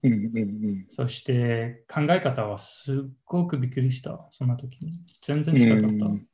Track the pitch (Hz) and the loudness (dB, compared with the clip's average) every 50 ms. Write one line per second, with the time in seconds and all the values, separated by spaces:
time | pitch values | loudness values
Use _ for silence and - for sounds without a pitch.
0 | - 131 117 104 101 113 113 113 110 101 104 107 107 104 101 95 95 _ - - | 4 4 4 4 0 -2 -2 -2 -2 -2 -4 -4 -4 -4 -4 -4 -8 _ -6 -4
1 | 127 123 - - - - 127 120 120 120 117 117 117 120 123 - _ _ - 156 | -4 -4 -4 -6 -4 0 0 2 2 0 0 -2 -4 -6 -8 -12 _ _ -2 -2
2 | 147 147 175 185 180 143 131 123 110 104 101 98 - - - - - 139 135 135 | 2 2 2 2 2 0 -2 -2 -4 -4 -4 -8 -10 -16 -18 -14 -8 -4 -4 -4
3 | 139 135 135 _ _ _ - 175 175 175 - 135 127 127 - 135 127 131 - - | -4 -8 -14 _ _ _ -2 -2 0 0 0 -2 -2 -2 -2 0 0 0 -2 -4
4 | - - - - - - _ _ 135 123 120 120 - - - _ - 160 170 175 | -8 -12 -12 -12 -16 -20 _ _ -2 -2 -2 -2 -6 -14 -14 _ -12 -12 -12 -12
5 | - - - _ - - 143 151 151 165 160 135 120 113 110 107 107 107 107 104 | -14 -20 -20 _ -6 -2 -2 0 2 4 6 6 8 8 6 6 4 2 2 0
6 | 104 104 104 104 - _ | 0 -2 -2 -4 -6 _